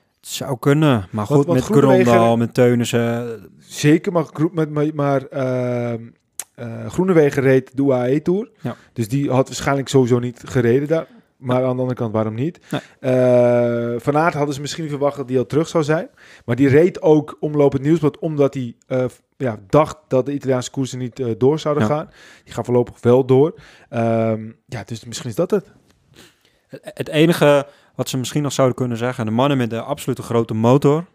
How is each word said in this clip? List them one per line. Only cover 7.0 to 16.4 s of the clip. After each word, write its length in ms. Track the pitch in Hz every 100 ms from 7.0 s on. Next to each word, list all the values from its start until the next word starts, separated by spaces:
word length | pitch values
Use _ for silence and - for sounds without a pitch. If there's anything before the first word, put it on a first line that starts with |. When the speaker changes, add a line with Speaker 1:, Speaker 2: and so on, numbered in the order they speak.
| 185 165 143 143
Speaker 2:
reed 280 | 131 131 123 131
de 60 |
U 80 | 139
A 160 | 127 123
E 120 | 151
Tour. 300 | 165 190 - _
Speaker 1:
Ja. 140 | 127 - _
Speaker 2:
Dus 140 | - 104
die 200 | 139 135
had 160 | 127 131
waarschijnlijk 400 | 131 147 139 123
sowieso 320 | 135 120 123
niet 220 | 123 - -
gereden 420 | 131 117 127 147
daar. 200 | 160 - - _ _
Maar 180 | 127 127 131
aan 100 | 127
de 60 |
andere 120 | 127
kant, 180 | 123 117
waarom 200 | 107 110
niet? 260 | 110 156 - -
Speaker 1:
Nee. 100 | 151 - _ 131 127
Speaker 2:
Eh, 840 | 127 123 120 120 120 117 120 120
Van 180 | 147 143
Aert 160 | 170
hadden 220 | 156 147 139
ze 60 |
misschien 280 | 143 - 156
verwacht 280 | 143 143 143
dat 120 | 127
hij 80 | 127
al 80 | 120
terug 220 | 139 165
zou 160 | 170
zijn. 240 | 143 156 247 _ - -